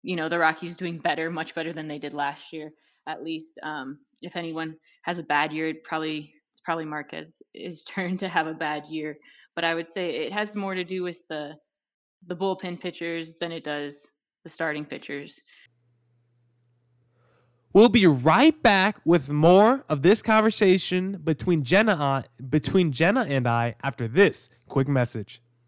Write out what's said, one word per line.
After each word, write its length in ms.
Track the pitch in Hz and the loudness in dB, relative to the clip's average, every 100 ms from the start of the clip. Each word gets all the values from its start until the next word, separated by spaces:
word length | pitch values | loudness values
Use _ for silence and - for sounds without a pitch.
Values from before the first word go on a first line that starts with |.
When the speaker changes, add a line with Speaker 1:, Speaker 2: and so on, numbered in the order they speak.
Speaker 1:
you 120 | - 180 | -6 -6
know, 140 | 160 | -2
the 100 | 170 | 2
Rockies 380 | 160 160 170 170 | 0 0 -10 -8
doing 220 | 180 165 | -8 -4
better, 300 | 170 151 160 | -4 -2 -4
much 260 | 170 156 - | -6 -8 -8
better 180 | 160 | -8
than 140 | 160 156 | -8 -10
they 100 | 151 | -10
did 160 | 147 | -10
last 400 | 147 143 143 - | -6 -6 -6 -16
year, 180 | 160 151 156 _ _ - | -14 -16 _ _ _ -12
at 160 | 151 | -10
least. 360 | 156 160 160 - | -8 -10 -12 -14
Um, 340 | 156 151 131 143 _ _ | -10 -8 -10 -14 _ _
if 140 | 175 180 | -10 -8
anyone 400 | 170 160 160 156 _ _ | -8 -8 -8 -10 _ _
has 180 | - 175 | -8 -8
a 40 | |
bad 280 | 151 147 151 | 0 0 0
year, 160 | 156 160 | -2 -4
it 160 | 156 | -6
probably, 500 | - 160 156 156 147 _ _ | -8 -6 -4 -8 -10 _ _
it's 120 | - | -18
probably 240 | - 165 156 | -6 -6 -6
Marquez's 1000 | 151 147 - 160 - - - - 160 | -10 -10 -14 -16 -20 -20 -16 -14 -14
<laughs> 40 | - | -12
turn 280 | - 180 185 | -8 -6 -4
to 100 | 190 | -2
have 200 | 170 160 | -2 -2
a 60 | |
bad 320 | 160 156 151 151 | -4 -6 -6 -8
year. 320 | 156 151 147 _ _ _ - | -10 -10 -12 _ _ _ -4
But 100 | 170 | -4
I 100 | 165 | -4
would 140 | 165 | -6
say 220 | - 175 | -6 -6
it 200 | 131 156 | -6 -6
has 240 | 202 208 208 | -6 -6 -6
more 200 | 196 185 | -6 -6
to 80 | |
do 200 | 175 185 | -6 -6
with 240 | 180 170 _ | -6 -10 _
the, 280 | 156 147 151 _ _ _ _ _ _ 175 | -10 -10 -14 _ _ _ _ _ _ -12
the 80 | 175 | -4
bullpen 440 | 190 190 180 175 | -4 -4 -8 -10
pitchers 580 | 185 170 170 165 165 160 | -10 -10 -8 -8 -10 -10
than 140 | 170 | -10
it 120 | 165 | -10
does 440 | 147 147 143 143 - _ _ _ | -8 -8 -8 -12 -20 _ _ _
the 60 | 170 | -20
starting 360 | - 165 151 147 | -8 -6 -6 -8
pitchers. 560 | - - 143 143 - _ _ _ _ _ _ _ _ _ _ _ _ _ _ _ _ _ _ _ _ _ _ _ | -14 -12 -12 -12 -20 _ _ _ _ _ _ _ _ _ _ _ _ _ _ _ _ _ _ _ _ _ _ _
Speaker 2:
We'll 160 | 190 226 | 6 8
be 160 | 214 190 | 8 6
right 560 | 135 131 170 302 311 | 6 4 6 6 6
back 380 | 233 196 190 - | 4 4 2 0
with 260 | - 175 135 | 2 2 2
more 540 | 147 160 185 214 269 - | 4 8 8 8 4 -2
of 140 | 151 | 2
this 180 | 151 220 | 4 4
conversation 1000 | - 220 214 - 196 185 - 185 185 196 | 4 4 4 4 4 4 2 -2 -2 -6
between 400 | 151 160 - 170 | -4 -2 0 0
Jenna, 300 | 123 185 226 | 4 4 4
uh, 280 | 175 143 135 - _ 135 | 2 0 0 -4 _ -2
between 440 | 151 - 190 175 | -2 2 0 2
Jenna 300 | 123 160 240 | 2 2 2
and 260 | 185 139 120 | 0 0 0
I 260 | 117 117 110 | 0 0 -4
after 260 | 135 - 113 | -8 -6 -2
this 420 | 135 190 - - _ _ | 4 4 4 -16 _ _
quick 200 | - 135 | -2 0
message. 540 | 139 120 117 101 - _ _ | 0 0 -4 -12 -16 _ _